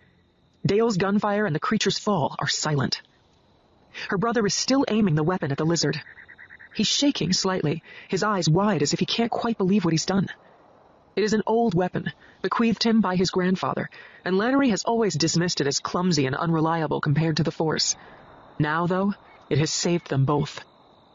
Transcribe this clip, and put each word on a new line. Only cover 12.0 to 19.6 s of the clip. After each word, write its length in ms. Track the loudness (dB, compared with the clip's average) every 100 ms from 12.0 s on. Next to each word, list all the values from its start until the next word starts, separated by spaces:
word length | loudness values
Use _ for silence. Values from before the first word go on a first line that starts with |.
| -6 -10 -16 -8
bequeathed 420 | -4 0 0 0
him 160 | 2 2
by 160 | 2 0
his 140 | 0
grandfather, 600 | 0 0 0 -2 -4 -8 -12 -20 -12
and 120 | -2 0
Lannery 340 | 2 2 2
has 140 | 2
always 300 | 0 0 0
dismissed 460 | 0 0 2 0 0
it 60 | -2
as 140 | -2
clumsy 460 | -4 -2 2 2 0
and 100 | 0
unreliable 640 | 0 2 2 0 0 -2
compared 380 | 0 2 2 0
to 40 |
the 80 | -2
Force. 460 | -2 -2 0 -2 -4 -12 -20 -20 -20 -8 -4
Now, 280 | 0 0 0
though, 280 | 0 0 -4 -10 -16 -2
it 80 |
has 120 | 0